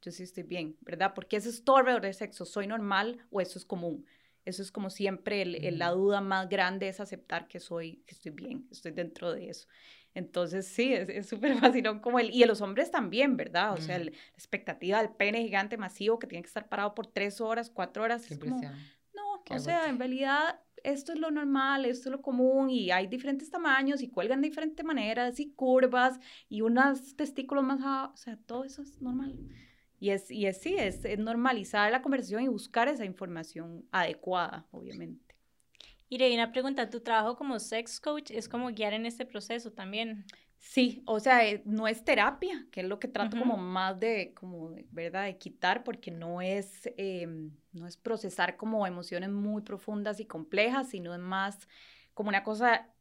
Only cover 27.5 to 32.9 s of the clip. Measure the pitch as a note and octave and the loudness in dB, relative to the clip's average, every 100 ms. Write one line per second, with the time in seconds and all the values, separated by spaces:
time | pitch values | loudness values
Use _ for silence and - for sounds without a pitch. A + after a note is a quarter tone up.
27.5 | C#4 C4 C4+ C4+ C4+ C4+ - - A3 _ | 0 2 0 -2 -2 -4 -10 -14 -14 _
28.5 | A#3 C4+ C#4 C#4+ - B3+ B3+ C#4 C4+ - | -8 -8 -10 -16 -10 -6 -4 -4 -8 -14
29.5 | - - _ _ _ G3 G3 F#3+ G#3+ G3+ | -16 -20 _ _ _ 0 0 -2 -2 -2
30.5 | F#3+ - G4 G#3 - A3+ G#3 G#3+ A#3 B3 | 0 -2 0 0 -2 -4 -2 0 2 2
31.5 | B3 F#3+ G#3 G#3 B3 C4+ C4+ F#3 G#3 C4 | 2 0 2 4 4 2 0 0 -2 0
32.5 | A3 - - B3 | -2 -2 2 2